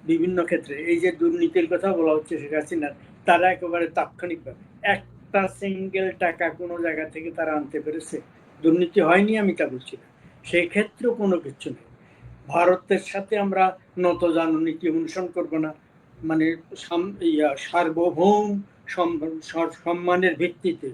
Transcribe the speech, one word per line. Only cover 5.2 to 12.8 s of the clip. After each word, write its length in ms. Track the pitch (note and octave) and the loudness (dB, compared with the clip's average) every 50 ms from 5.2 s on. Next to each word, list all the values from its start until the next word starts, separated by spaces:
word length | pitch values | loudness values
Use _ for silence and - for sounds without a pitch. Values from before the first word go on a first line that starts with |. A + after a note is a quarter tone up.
| - - - G3+ F#3+ | -16 -2 0 0 0
সিঙ্গেল 640 | F#3+ - - G3 G3 G3 F#3+ F#3+ F#3+ F#3 F#3+ F#3+ F#3 E3+ - | 0 -4 -6 -6 -6 -4 -4 -6 -4 -2 -2 -2 -2 -2 0
টাকা 300 | F#3 E3+ E3 - F3 D#3+ | -2 -2 0 -2 -4 -4
কোনো 320 | D#3+ E3 F3 F3 F3 E3+ | -4 -6 -10 -8 -6 -4
জায়গা 240 | E3+ E3 D#3 D3+ D#3 | -4 -4 -2 -4 -6
থেকে 260 | D#3 - D#3+ D#3+ E3 | -8 -10 -10 -10 -10
তারা 220 | D#3 - E3 D#3+ D#3 | -6 -4 -4 -2 -2
আনতে 260 | D3+ C#3+ C3+ D3+ D3+ | -4 -4 -4 -8 -6
পেরেছে? 420 | - D3+ D#3 E3 D#3 - D#3+ D3 - - _ - - - - - | -6 -6 -8 -8 -10 -8 -10 -10 -12 -12 _ -20 -20 -20 -20 2
দুর্নীতি 400 | D3+ E3 D#3+ F3+ F3+ E3+ - G#3 | 4 4 4 4 2 2 4 4
হয়নি 360 | E3+ D#3 F3 F#3+ G3+ G#3+ A3 | 6 6 6 6 6 4 2
আমি 160 | A3 G#3 G3 E3 | 2 2 0 2
তা 140 | - D#3+ | 0 -2
বলছি 300 | C3 B2+ B2+ - - - | -4 -4 -10 -12 -14 -16
না, 80 | - - _ _ _ - - - - - | -18 -18 _ _ _ -20 -20 -20 -20 -10
সেই 240 | - - E3+ E3+ | 0 0 0 0
ক্ষেত্রেও 460 | E3+ - G3+ G#3+ G#3+ _ _ A3+ A#3+ A#3 | 2 0 0 -2 -2 _ _ 0 0 0
কোনো 240 | A#3+ G#3 G3 F3+ | 2 2 2 2
কিছু 320 | E3+ E3 C#3 C3+ _ - D3 | 0 -2 -8 -14 _ -10 -10
নেই। 260 | B2 - - - - _ - - - _ - - - - - | -10 -10 -16 -20 -20 _ -20 -20 -20 _ -20 -20 -20 -20 -14
ভারতের 520 | - - E3+ F3 F3+ F#3 F#3 | -2 0 2 4 4 4 2